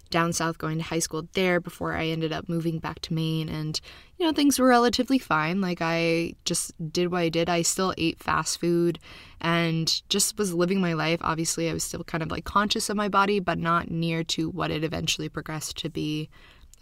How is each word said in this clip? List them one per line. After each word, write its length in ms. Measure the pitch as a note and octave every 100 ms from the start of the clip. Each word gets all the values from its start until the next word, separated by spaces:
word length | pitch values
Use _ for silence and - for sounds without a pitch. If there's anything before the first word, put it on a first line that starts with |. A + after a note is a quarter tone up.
| -
down 220 | E3+ E3+
south 260 | E3+ E3 E3
going 200 | D#3 D#3+
to 60 | E3
high 140 | E3
school 280 | - D#3+ E3
there 260 | - F#3 F3
before 340 | E3+ - E3
I 120 | D#3+ D#3+
ended 260 | D#3+ D#3+
up 160 | D#3 -
moving 320 | E3 E3 D#3+
back 220 | D#3 D#3+
to 120 | -
Maine. 360 | D#3+ D#3+ D#3+ D#3
And, 300 | D#3 D#3 D#3 - - - -
you 80 | E4
know, 60 |
things 260 | D4+ C#4+ B3+
were 120 | B3+
relatively 500 | A#3+ A#3+ G#3+ B3 C4
fine. 400 | - D#3 D#3 G3
Like, 200 | F#3 F3
I 520 | E3 E3 E3 E3 E3+ - -
just 260 | E3+ - - D#3
did 180 | F3+ F3
what 80 | F3+
I 100 | E3+
did. 200 | E3 E3
I 120 | E3+
still 320 | E3 - F#3+ -
ate 260 | E3 -
fast 380 | - D#3 D#3 -
food 360 | F3 E3+ E3+ E3 - - - -
and 600 | E3 E3+ E3 E3 D#3+ - -
just 300 | G3+ - -
was 160 | G3+
living 260 | E3+ F3+ G3
my 140 | F3
life. 260 | D#3+ D#3 E3+
Obviously, 480 | - D#3+ E3 - E3
I 40 |
was 100 | E3
still 220 | - E3+ E3
kind 180 | E3
of, 80 | D#3+
like, 140 | E3 -
conscious 440 | G3+ G#3 A3+ A3
of 60 | G#3
my 140 | G#3
body, 320 | G3 G3 G#3
but 180 | F3 E3
not 320 | E3+ E3+ -
near 320 | E3 E3 E3
to 260 | E3 - D#3+
what 220 | E3+ D#3
it 140 | D#3 D#3+
eventually 420 | E3 E3 - D#3
progressed 500 | D#3+ D#3 D#3 - -
to 100 | D#3+
be. 400 | D#3+ D3+ D3+ D#3 - - - - -